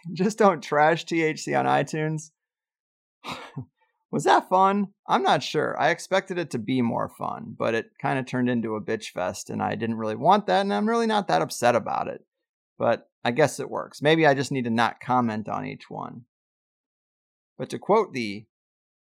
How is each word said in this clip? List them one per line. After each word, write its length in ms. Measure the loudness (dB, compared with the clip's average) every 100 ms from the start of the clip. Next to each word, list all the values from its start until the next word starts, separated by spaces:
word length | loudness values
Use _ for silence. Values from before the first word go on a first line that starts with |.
| -10
<laughs> 80 |
Just 240 | -2 -2 4
don't 240 | 4 4
trash 440 | 0 4 4 4 0
T 180 | 0
H 200 | 0 0
C 120 | -2 0
on 100 | 2
iTunes. 640 | 2 0 -2 -2 -4 -8 _ _ _ _ _ _ _ _ _
<laughs> 120 | -14 -14 -14 -16 -16 _ _ _ _
Was 120 | -4
that 240 | 2 2 4
fun? 420 | 4 4 2 -2 _ -2
I'm 160 | 0
not 200 | 2 0
sure. 340 | 0 -2 -2 0
I 100 | 0
expected 480 | 0 -2 -2 -2 -6
it 140 | -4
to 80 | -4
be 220 | -2 0
more 280 | 0 0 -6
fun, 460 | -6 -8 -8 -10 -4
but 160 | -2
it 180 | -2 -4 _
kinda 240 | -4 -2
turned 260 | -2 -2 0
into 260 | 0 -2 -4
a 60 |
bitch 300 | -4 -6 -6
fest, 380 | -4 -4 -4 -8
and 120 | -4
I 140 | -4 -2
didn't 220 | -4 -4
really 180 | -4 -2
want 300 | 2 2 4
that, 140 | 0
and 120 | 2
I'm 140 | 0 0
really 200 | 0 0
not 200 | 0 0
that 140 | 0
upset 340 | 0 0 2 2
about 320 | 0 -4 -4
it. 180 | -8 _ _ _ _ _ -2
But 320 | 0 0 -2 _
I 80 | -2
guess 280 | 2 2 0
it 100 | -8
works. 320 | -6 -8 -2
Maybe 240 | 2 6 6
I 80 |
just 180 | 4 0
need 140 | -2 -2
to 40 |
not 320 | 2 2 0
comment 480 | -2 0 2 -2 -4
on 160 | -6 -6
each 240 | -12 -14
one. 360 | -12 -12 -14 -20 _ _ _ _ _ _ _ _ _ _ _ _ -14
But 120 | -10
to 80 | -8
quote 340 | 0 2 2
the 320 | -4 -6 -8 -12 _ _ _ _ _